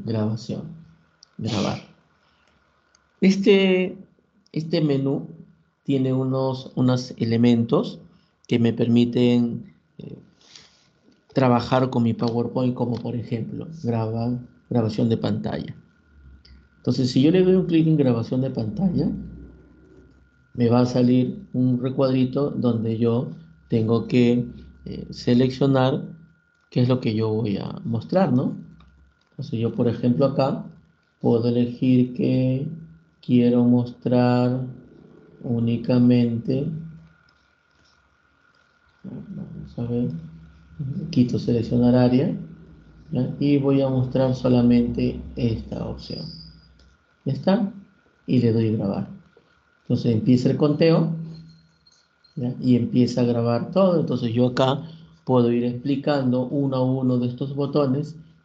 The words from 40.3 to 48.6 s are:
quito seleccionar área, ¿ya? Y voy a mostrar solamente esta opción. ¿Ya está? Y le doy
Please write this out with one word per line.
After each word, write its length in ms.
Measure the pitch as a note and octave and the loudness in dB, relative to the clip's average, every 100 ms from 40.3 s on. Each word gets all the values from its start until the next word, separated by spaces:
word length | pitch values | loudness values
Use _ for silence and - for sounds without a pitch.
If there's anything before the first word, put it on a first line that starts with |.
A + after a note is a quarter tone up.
| - - - - - C3 E3+ D#3+ | -18 -20 -20 -18 -12 -8 -8 -4
quito 280 | C3 A#2+ G#2 | 0 0 0
seleccionar 560 | - A#2+ A2+ B2 A#2+ | -2 -2 0 2 4
área, 420 | B2 B2 B2+ F#3 - - - - - - - - | 4 4 2 0 -4 -10 -18 -20 -20 -20 -20 -8
¿ya? 220 | B2 B2+ - | -4 -4 -2
Y 200 | C#3+ C#3+ | 0 2
voy 240 | C3+ C#3 | 2 2
a 60 | C3+ | 2
mostrar 460 | C3 B2 - C3 | 0 0 0 0
solamente 880 | B2+ B2+ B2 A#2+ A#2+ A#2+ A#2+ B2 - - - | 0 2 4 4 4 2 0 -2 -4 -10 -4
esta 500 | A#2+ G#2+ - - A2+ | -2 -2 -6 -10 -8
opción. 400 | - - - - - - - _ _ _ _ _ _ | -10 -12 -12 -14 -16 -20 -20 _ _ _ _ _ _
¿Ya 80 | C3+ | -6
está? 400 | C3 F#3+ G3+ G3 - - _ _ _ - | -4 0 0 0 -6 -20 _ _ _ -2
Y 140 | B2+ | 2
le 120 | A#2 | 2
doy 240 | A2+ | 2